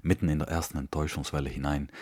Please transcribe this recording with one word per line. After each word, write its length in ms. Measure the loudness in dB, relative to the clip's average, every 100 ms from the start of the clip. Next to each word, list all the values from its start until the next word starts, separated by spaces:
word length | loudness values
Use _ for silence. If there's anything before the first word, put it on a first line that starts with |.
mitten 300 | 2 2 4
in 80 | 2
der 100 | 2
ersten 300 | 0 -2 -4
Enttäuschungswelle 720 | -2 0 0 -2 -2 -2 -2
hinein, 400 | -2 0 0 -2 -10